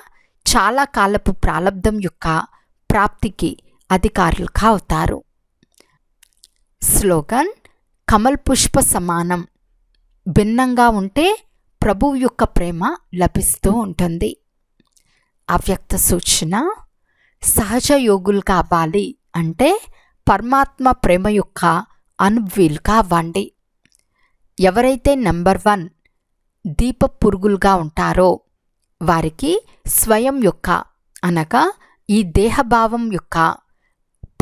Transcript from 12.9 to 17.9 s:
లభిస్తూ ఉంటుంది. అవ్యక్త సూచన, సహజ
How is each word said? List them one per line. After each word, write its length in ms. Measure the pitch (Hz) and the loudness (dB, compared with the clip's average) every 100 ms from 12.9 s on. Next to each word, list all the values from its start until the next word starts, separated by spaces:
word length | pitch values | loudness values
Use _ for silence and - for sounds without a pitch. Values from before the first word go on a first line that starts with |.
| 370 _ 180 | -6 _ -2
లభిస్తూ 560 | 175 - 185 - 196 | 0 0 -4 -2 -2
ఉంటుంది. 640 | 226 202 170 180 170 214 - _ _ _ _ _ _ _ _ _ _ - | -2 -4 -4 -4 -4 -6 -8 _ _ _ _ _ _ _ _ _ _ -4
అవ్యక్త 460 | 175 - 185 - 185 | -2 -2 -4 -4 -2
సూచన, 800 | - 175 - - 160 202 339 427 - _ _ _ _ - | 0 0 0 -2 -2 -2 -4 -6 -14 _ _ _ _ -10
సహజ 480 | - - 202 240 - | -4 -2 0 -2 2